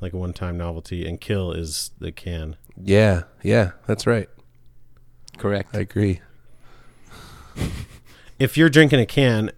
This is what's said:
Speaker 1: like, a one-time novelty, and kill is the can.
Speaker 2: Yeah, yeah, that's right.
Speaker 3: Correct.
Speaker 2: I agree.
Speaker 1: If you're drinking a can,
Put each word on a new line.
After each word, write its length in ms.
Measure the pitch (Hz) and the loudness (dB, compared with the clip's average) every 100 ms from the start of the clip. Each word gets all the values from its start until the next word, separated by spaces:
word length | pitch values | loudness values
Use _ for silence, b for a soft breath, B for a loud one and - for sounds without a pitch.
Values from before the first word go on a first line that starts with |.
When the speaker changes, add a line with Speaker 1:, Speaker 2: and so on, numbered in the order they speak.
Speaker 1:
like, 120 | 92 | -10
a 40 | 90 | -8
one-time 400 | 90 - 90 87 | -8 -8 -8 -6
novelty, 480 | 85 82 - 90 80 | -8 -8 -10 -8 -8
and 120 | 85 | -8
kill 320 | - 101 90 | -4 -4 -4
is 380 | 82 80 - - - | -6 -8 -8 -10 -12
the 140 | 85 | -14
can. 440 | - 90 85 80 78 - - | -12 -10 -8 -10 -12 -18 -10
Speaker 2:
Yeah, 460 | 95 98 107 87 - _ | 2 4 4 2 -2 _
yeah, 300 | - 113 92 - - | 0 2 2 -2 -6
that's 200 | 107 120 | -2 0
right. 220 | 117 - - - _ - - - - - - - - | -2 -2 -12 -20 _ -20 -20 -20 -20 -20 -20 -20 -6
Speaker 3:
Correct. 360 | 101 101 - | -4 -4 -4
Speaker 2:
I 60 | 104 | -6
agree. 400 | 95 104 104 90 - - - - B B B B B B B B B B B B B B B b b b | -4 0 0 -2 -8 -20 -20 -20 B B B B B B B B B B B B B B B b b b
Speaker 1:
If 180 | 131 147 | 0 4
you're 120 | 160 | 6
drinking 320 | 147 147 139 | 8 6 6
a 60 | 110 | 2
can, 460 | - 131 110 110 | 2 2 2 0